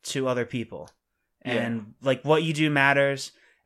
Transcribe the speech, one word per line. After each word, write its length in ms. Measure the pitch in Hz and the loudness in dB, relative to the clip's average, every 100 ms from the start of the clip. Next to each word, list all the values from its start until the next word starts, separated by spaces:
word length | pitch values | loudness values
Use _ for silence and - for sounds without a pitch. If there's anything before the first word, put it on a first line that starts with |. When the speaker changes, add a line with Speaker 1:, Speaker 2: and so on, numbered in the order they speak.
Speaker 1:
to 240 | - 139 131 | -8 -4 -2
other 180 | 123 120 | -2 -2
people. 440 | 123 110 87 - _ _ _ _ _ - | -6 -8 -12 -16 _ _ _ _ _ -4
Speaker 2:
Yeah. 80 | |
Speaker 1:
And, 400 | 117 117 117 107 - | -4 -2 -4 -8 -4
like, 220 | 131 127 | -2 0
what 200 | 143 156 | 2 2
you 100 | 160 | 2
do 160 | 151 156 | 0 2
matters, 640 | 143 139 139 139 135 - - _ _ | 4 4 4 2 -2 -8 -16 _ _